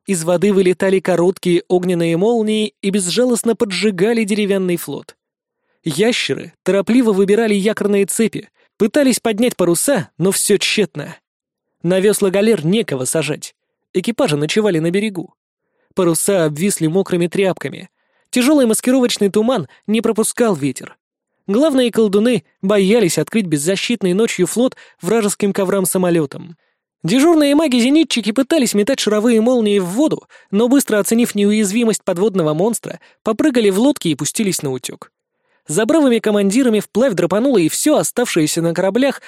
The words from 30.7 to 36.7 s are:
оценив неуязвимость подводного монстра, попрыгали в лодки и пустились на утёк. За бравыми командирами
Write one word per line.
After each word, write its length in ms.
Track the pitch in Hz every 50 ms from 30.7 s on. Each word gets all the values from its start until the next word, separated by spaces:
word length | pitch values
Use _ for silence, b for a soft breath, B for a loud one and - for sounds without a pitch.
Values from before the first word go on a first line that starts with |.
| 269 285 - - 220 208
оценив 380 | 196 - 226 233 240 - -
неуязвимость 680 | 202 202 202 214 220 214 180 202 240 233 220 202 -
подводного 500 | - 196 185 170 202 226 185 190 160 151
монстра, 460 | 151 160 190 240 220 - - - - b b b b b
попрыгали 480 | - 214 226 - 294 311 240 247 214 202
в 80 | 185 202
лодки 300 | 247 294 294 - - 170
и 80 | 143
пустились 460 | - 147 - - - 214 190 160 -
на 100 | 151 135
утёк. 400 | 131 123 - - - - - - _ _ _ _ _ _ _ _ _ _ _ -
За 180 | 151 196 226
бравыми 320 | 214 311 330 285 254 233 220
командирами 600 | - 214 208 202 196 196 190 269 277 240